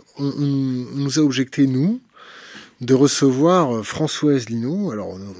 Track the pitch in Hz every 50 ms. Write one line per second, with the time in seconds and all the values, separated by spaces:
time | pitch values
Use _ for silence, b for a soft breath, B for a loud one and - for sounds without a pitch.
0 | - _ - - 139 143 135 143 143 143 139 135 135 131 127 123 123 120 120 139
1 | 143 139 127 156 151 143 127 127 131 - - - 139 135 127 127 147 190 233 254
2 | - _ B B B B B B B B B B B B B B 123 120 131 127
3 | 143 135 - - 143 135 123 131 151 170 185 185 160 131 120 113 107 - - -
4 | 156 151 - - - 147 143 135 113 110 117 117 117 127 165 202 202 170 113 104
5 | 92 87 92 95 98 101 92